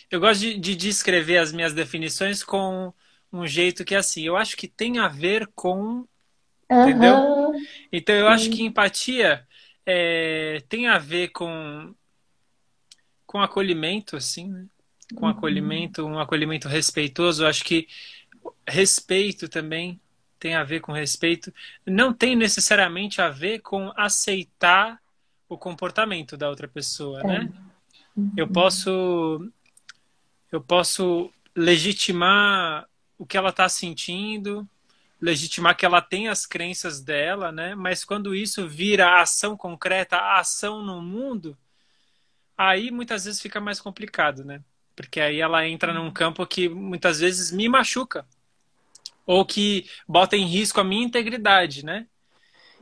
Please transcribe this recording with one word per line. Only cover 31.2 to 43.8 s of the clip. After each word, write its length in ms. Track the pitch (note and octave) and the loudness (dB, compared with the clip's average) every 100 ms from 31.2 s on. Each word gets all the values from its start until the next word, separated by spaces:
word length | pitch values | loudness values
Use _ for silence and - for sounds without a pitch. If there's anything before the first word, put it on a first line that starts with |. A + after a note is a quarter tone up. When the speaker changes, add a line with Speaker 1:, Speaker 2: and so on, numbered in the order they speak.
| F3 _ _ | -2 _ _
Speaker 1:
legitimar 1300 | - E3+ E3+ F3 F#3+ - F3 F3+ G3+ G3+ G3 E3+ D#3 - _ _ - | 0 4 6 4 0 0 2 4 6 6 2 0 -4 -10 _ _ -20
o 80 | D#3+ | -4
que 100 | G3 | 0
ela 160 | F#3+ | 0
tá 160 | F3+ F#3 | 2 2
sentindo, 1000 | - F3+ D3+ - F3+ G#3+ G#3+ G3+ G#3 G#3 _ _ _ _ - | 0 -6 -8 -8 -8 -6 -8 -8 -8 -10 _ _ _ _ -6
legitimar 560 | E3 D3+ D#3+ - E3+ F3 | -2 -2 -2 0 2 4
que 100 | F3+ | 4
ela 140 | F3 | 4
tem 280 | - F#3+ A3 | 2 -4 -4
as 160 | G3+ - | -6 -6
crenças 540 | - F3 F3+ F3+ C#3 | -8 -8 -8 -8 -10
dela, 520 | C3+ D3 D#3 G3+ F3 | -6 -4 -2 -4 -6
né? 220 | D#3+ F3 | -8 -10
Mas 300 | G3+ F#3 F3+ | -6 -4 -4
quando 300 | - G3+ G3+ | -4 -6 -4
isso 320 | F#3+ G#3 - E3+ | -4 -6 -6 -8
vira 540 | D3 G3+ G3+ F3+ F3+ | -4 2 4 8 8
ação 360 | E3 - G#3 G#3 | 6 2 -4 -6
concreta, 600 | F3+ E3 F#3 F#3 F3+ F3+ G3+ G3 | -10 -6 -2 -2 0 -2 2 2
ação 460 | E3+ - G#3 G#3+ | 0 -4 -6 -8
no 180 | G#3 F3 | -10 -10
mundo, 560 | E3+ G#3 C4+ A#3 D#3+ C#3 _ _ _ _ _ _ _ _ _ - | -10 -8 -8 -8 -12 -16 _ _ _ _ _ _ _ _ _ -2
aí 340 | F#3+ F#3+ A#3+ | 2 2 -2
muitas 340 | A#3+ A#3+ A3 | -6 -6 -6
vezes 160 | F#3+ G#3 | -6 -10
fica 200 | G#3 G#3+ | -8 -8
mais 200 | G#3 G3+ | -8 -8